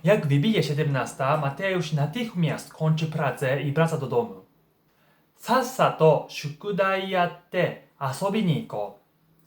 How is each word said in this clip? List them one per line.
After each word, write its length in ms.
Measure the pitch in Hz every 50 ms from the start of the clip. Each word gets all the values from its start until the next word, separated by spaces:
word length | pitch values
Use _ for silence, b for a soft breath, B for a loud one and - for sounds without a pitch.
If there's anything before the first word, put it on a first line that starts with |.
| 156
Jak 220 | 170 214 175 -
wybije 360 | 139 143 143 160 226 214 180
siedemnasta, 720 | - - 147 143 151 143 139 131 120 - - - 135 135 151
Mateusz 560 | 156 143 139 139 - 190 190 185 180 156 -
natychmiast 800 | 156 143 143 147 - 240 226 220 - 175 165 139 113 - - -
kończy 340 | - - 156 156 156 156 165
pracę 560 | 156 151 160 151 131 123 - 139 127 135 139
i 100 | 139 143
wraca 240 | 139 160 160 156 160 135
do 80 | 131
domu. 280 | 120 123 160 - - - - - _ _ _ _ _ _ _ _ b b b b b b b b b b _
„Sa 220 | - - 233 262
っ 40 | 240
さ 320 | 240 - - 170 135 - -
と 280 | 156 160 143 - - -
宿 460 | - - - 143 151 - - 208 202
題 360 | 185 196 190 190 190 190 190
や 160 | 185 180 175
っ 240 | 170 170 - _ _
て 380 | - 180 165 127 - - - _ _ _
遊 320 | 139 131 127 - 190 202
び 120 | 196 220 202
に 220 | 175 139 117 110
行 100 | - -
こ 220 | 104 104 101 - - _ _ _ _ _ _ _ _ _